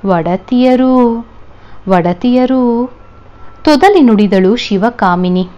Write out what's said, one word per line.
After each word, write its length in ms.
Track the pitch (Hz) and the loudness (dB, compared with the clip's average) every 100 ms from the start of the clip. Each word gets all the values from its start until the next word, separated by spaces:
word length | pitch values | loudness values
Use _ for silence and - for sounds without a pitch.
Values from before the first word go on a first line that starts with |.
| 196 | -2
"ಒಡತಿಯರು, 1120 | 180 165 185 - 247 254 254 254 254 240 233 233 - - - - - - | -2 -2 -4 -4 0 2 2 2 2 0 -2 -10 -20 -20 -20 -20 -16 -2
ಒಡತಿಯರು," 1040 | 185 170 175 247 247 254 262 247 233 247 - - - - - - - | 0 0 -2 -2 0 0 0 0 -2 -4 -10 -20 -20 -20 -20 -20 -4
ತೊದಲಿ 380 | - 202 381 403 | 0 2 4 4
ನುಡಿದಳು 540 | 262 214 208 196 185 240 | 4 2 2 2 0 -2
ಶಿವಕಾಮಿನಿ. 960 | - 196 220 240 190 180 180 180 180 | -4 -2 -2 -2 -2 -2 -2 -2 -4